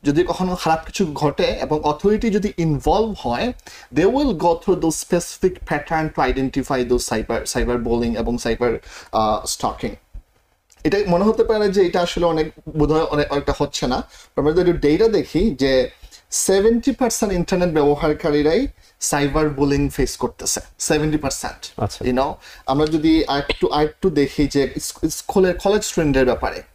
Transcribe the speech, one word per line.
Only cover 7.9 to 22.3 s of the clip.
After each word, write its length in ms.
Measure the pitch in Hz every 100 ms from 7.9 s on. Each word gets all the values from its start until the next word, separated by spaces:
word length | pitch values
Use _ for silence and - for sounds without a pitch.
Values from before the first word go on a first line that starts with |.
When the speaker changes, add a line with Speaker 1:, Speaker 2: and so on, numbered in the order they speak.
| 117 117 113
Speaker 1:
এবং 200 | 113 120
সাইবার, 420 | 117 113 123 113 - - -
আহ, 340 | 110 107 107 -
স্টকিং। 500 | - 110 - 113 - _ - _ _ _ _ _ _
এটা 140 | 156 196 202
মনে 160 | 175
হতে 200 | 208 220
পারে 260 | 226 214 208
যে 160 | 190 180
এটা 160 | 185
আসলে 240 | 175 - 170
অনেক, 260 | 160 156 - - 156
বোধহয় 260 | 147 156
অনেক, 280 | 160 147 143
অনেকটা 220 | 143 143 139
হচ্ছে 300 | 143 - 135
না। 160 | 123 - - - -
আমরা 160 | 143
যদি 220 | 160 170
ডেটা 340 | 165 143 160 226
দেখি 480 | 202 131 151 220 135
যে 300 | 135 131 - - - - _
সেভেন্টি 640 | - - 196 208 233 277
পার্সেন্ট 420 | 247 247 - 208
ইন্টারনেট 360 | 185 170 185 180
ব্যবহারকারীরাই 1000 | 156 143 143 160 151 165 147 147 175 277 - _ _
সাইবার 500 | - 147 143 147 151
বুলিং 400 | 135 143 143 143
ফেস 280 | - 127 -
করতেছে, 420 | 123 - - - - _
সেভেন্টি 380 | - 156 156 151
পার্সেন্ট। 540 | 147 - - - - -
Speaker 2:
আচ্ছা। 280 | 110 - -
Speaker 1:
You 100 | 123
know, 180 | 139